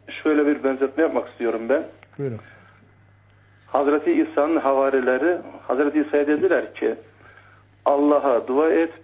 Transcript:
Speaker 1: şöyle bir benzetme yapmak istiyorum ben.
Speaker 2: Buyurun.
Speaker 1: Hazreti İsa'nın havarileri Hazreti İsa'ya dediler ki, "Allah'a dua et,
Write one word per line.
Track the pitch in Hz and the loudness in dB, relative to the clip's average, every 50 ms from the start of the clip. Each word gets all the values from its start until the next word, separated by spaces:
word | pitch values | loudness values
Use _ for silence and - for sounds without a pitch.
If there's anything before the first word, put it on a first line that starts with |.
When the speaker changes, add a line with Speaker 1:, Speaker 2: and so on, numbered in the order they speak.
| - - - - | -20 -18 -14 -4
Speaker 1:
şöyle | - 156 151 151 143 | 0 2 2 4 2
bir | 147 147 - 135 | 2 0 0 0
benzetme | 135 131 131 135 127 - 151 | -2 0 0 -2 -2 0 0
yapmak | 165 - - 120 - - | 0 0 0 -2 -4 -6
istiyorum | - - 120 113 113 110 113 117 | -8 -4 -4 -2 -2 -4 -2 0
ben. | 139 160 160 - - - - _ - - | 0 -2 -2 -6 -16 -20 -20 _ -12 -8
Speaker 2:
Buyurun. | 143 131 113 107 - - - - - - - - _ _ _ _ _ _ _ _ _ _ _ _ _ _ _ _ _ | -8 -8 -8 -10 -14 -18 -20 -20 -20 -20 -20 -20 _ _ _ _ _ _ _ _ _ _ _ _ _ _ _ _ _
Speaker 1:
Hazreti | - - 135 143 143 147 147 151 170 | -4 -2 0 2 2 0 0 0 0
İsa'nın | 160 143 160 - - 143 143 156 165 | 0 0 0 0 0 -2 0 0 0
havarileri | 147 - 139 135 135 135 139 139 135 123 127 127 127 151 175 180 165 - - - - - - | 0 0 0 2 2 2 2 0 0 0 0 0 2 2 0 -2 -2 -6 -14 -18 -16 -6 -6
Hazreti | 127 135 143 143 147 151 | -2 0 0 0 0 0
İsa'ya | 143 - - 147 143 | -2 0 0 0 2
dediler | 147 151 147 180 185 165 127 - - - | 2 0 2 2 2 2 0 -2 -4 -8
ki, | - - 226 226 - - - - - - - - - - - - - _ _ _ _ - | -4 -4 -4 -4 -4 -10 -20 -20 -20 -20 -20 -20 -20 -20 -20 -20 -20 _ _ _ _ 0
"Allah'a | - 143 143 147 147 147 143 139 139 131 143 - 127 | 0 2 2 4 4 4 2 2 2 0 0 0 0
dua | 127 143 156 165 | 0 2 2 2
et, | 170 165 165 165 - - | 2 2 0 -2 -4 -12